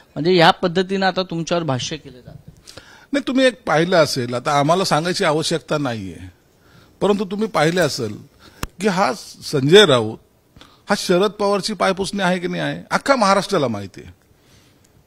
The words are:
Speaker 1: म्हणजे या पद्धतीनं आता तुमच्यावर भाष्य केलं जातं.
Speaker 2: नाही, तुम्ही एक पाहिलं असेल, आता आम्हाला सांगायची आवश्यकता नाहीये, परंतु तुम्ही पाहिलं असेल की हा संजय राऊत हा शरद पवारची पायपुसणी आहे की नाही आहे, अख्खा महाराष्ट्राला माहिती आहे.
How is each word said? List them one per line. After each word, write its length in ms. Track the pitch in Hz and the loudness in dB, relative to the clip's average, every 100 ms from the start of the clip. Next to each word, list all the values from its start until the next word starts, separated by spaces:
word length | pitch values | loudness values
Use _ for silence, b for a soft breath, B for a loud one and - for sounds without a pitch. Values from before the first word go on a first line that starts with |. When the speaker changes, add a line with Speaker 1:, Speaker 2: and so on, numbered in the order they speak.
| B | B
Speaker 1:
म्हणजे 200 | - 151 | -6 0
या 160 | 185 165 | 4 4
पद्धतीनं 560 | - 185 165 185 196 190 | 4 0 -2 -2 -2 -2
आता 160 | 180 | -2
तुमच्यावर 420 | 185 170 160 175 | -6 -6 -4 -4
भाष्य 320 | 165 127 - 156 | -2 -4 -6 -10
केलं 240 | 139 127 | -14 -20
जातं. 300 | 120 - - - B B B B B | -20 -20 -20 -20 B B B B B
Speaker 2:
नाही, 140 | 285 285 | -4 -2
तुम्ही 180 | 262 | 2
एक 180 | 262 - - | 2 0 0
पाहिलं 300 | 151 170 185 | 0 4 4
असेल, 380 | 147 - 120 | 2 0 -4
आता 240 | 123 131 147 | -4 0 0
आम्हाला 260 | 160 180 | 2 2
सांगायची 400 | 190 151 170 180 | 2 0 0 -2
आवश्यकता 540 | 185 156 156 165 - 156 | 0 0 -2 -4 -4 -4
नाहीये, 380 | 139 113 95 76 92 _ _ _ b b b _ | -4 -6 -10 -14 -18 _ _ _ b b b _
परंतु 240 | 190 202 | -2 0
तुम्ही 240 | 202 202 220 | -4 -6 -4
पाहिलं 380 | 175 151 180 156 | 0 2 2 -2
असेल 300 | - 113 104 110 _ B B B _ | -2 -8 -10 -18 _ B B B _
की 80 | 202 | -2
हा 240 | 180 214 233 - - - | 0 0 -2 -12 -18 -6
संजय 340 | 147 135 190 202 | -2 6 6 8
राऊत 320 | 127 110 - _ _ _ _ b b - | 4 0 -8 _ _ _ _ b b -6
हा 40 | 202 | -4
शरद 320 | - 175 208 | 0 2 2
पवारची 440 | - 202 202 - | 0 -2 -2 -4
पायपुसणी 480 | 208 190 185 196 202 | -2 -2 0 -4 -2
आहे 160 | 185 185 | -2 -2
की 80 | 180 | -4
नाही 160 | 175 | -4
आहे, 200 | 147 156 - | -6 -8 -4
अख्खा 260 | 196 - 269 | -4 0 2
महाराष्ट्राला 520 | 196 196 - 190 131 | 4 2 2 -2 -2
माहिती 320 | 104 101 - | -4 -10 -16
आहे. 220 | - 87 _ _ b b b b b b | -20 -20 _ _ b b b b b b